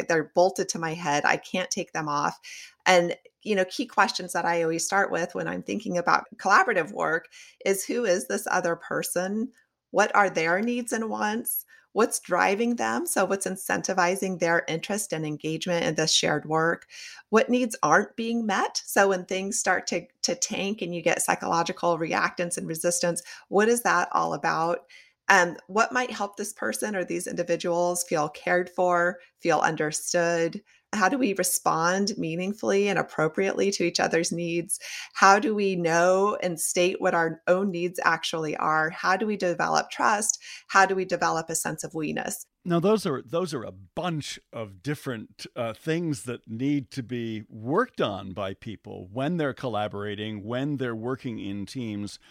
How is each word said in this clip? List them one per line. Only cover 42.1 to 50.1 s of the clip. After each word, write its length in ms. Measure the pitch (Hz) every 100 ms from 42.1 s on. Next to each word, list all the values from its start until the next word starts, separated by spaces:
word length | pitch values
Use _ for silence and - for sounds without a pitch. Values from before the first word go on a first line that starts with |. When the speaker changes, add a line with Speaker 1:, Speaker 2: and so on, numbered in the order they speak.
| 156 - - - _ 180
Speaker 2:
Now, 120 | 170
those 280 | 185 220 185
are, 160 | 127
those 320 | 113 165 180
are 100 | 143
a 80 | 101
bunch 640 | 92 95 - 175 160 - - _
of 300 | 120 107 95
different, 640 | 135 147 139 117 - - - -
uh, 160 | 113
things 520 | 107 160 160 170 135
that 220 | 127 117 -
need 440 | 110 135 143 127
to 120 | -
be 420 | 113 123 113 110 107
worked 540 | 110 113 175 254 -
on 300 | 131 98 98
by 200 | 92 98
people 560 | 98 117 98 104 98 92
when 280 | 110 143 175
they're 160 | 147
collaborating, 920 | 120 131 104 104 98 104